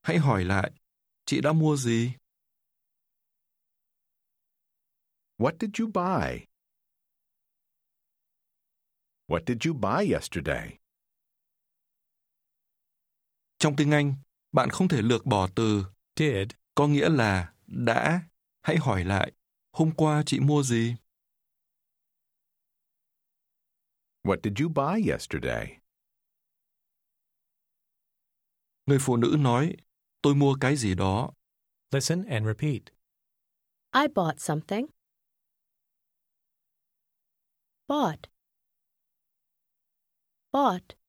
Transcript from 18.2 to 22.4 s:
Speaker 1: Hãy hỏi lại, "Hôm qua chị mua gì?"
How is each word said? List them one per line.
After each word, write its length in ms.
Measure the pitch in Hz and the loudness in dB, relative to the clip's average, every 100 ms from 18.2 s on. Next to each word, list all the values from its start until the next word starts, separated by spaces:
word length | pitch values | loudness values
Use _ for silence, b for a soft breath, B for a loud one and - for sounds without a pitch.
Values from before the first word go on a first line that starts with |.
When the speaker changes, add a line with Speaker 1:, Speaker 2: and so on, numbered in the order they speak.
| 165 _ _ _ | -4 _ _ _
Speaker 1:
Hãy 160 | - 165 | -2 0
hỏi 260 | 139 95 90 | 0 0 0
lại, 260 | 98 - _ _ _ _ | 0 -2 _ _ _ _
"Hôm 200 | - 160 160 | -2 -2 2
qua 260 | 156 151 147 | 0 2 0
chị 140 | 131 | 0
mua 240 | 139 147 | 2 2
gì?" 320 | 131 117 117 120 _ _ _ _ _ _ _ _ _ _ _ _ _ _ | 2 0 0 -4 _ _ _ _ _ _ _ _ _ _ _ _ _ _